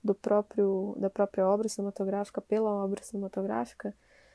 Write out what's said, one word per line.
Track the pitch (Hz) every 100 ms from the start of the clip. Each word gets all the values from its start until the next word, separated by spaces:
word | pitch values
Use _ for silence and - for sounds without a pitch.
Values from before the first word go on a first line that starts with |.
do | 208 196
próprio, | - 208 208 - 202 190 202 208
da | 190
própria | - 202 - 185
obra | 208 220
cinematográfica | - 202 - 190 196 208 -
pela | - 214 220
obra | 202 196 196
cinematográfica, | - 202 196 - 196 220 240 - 208 - _ _ _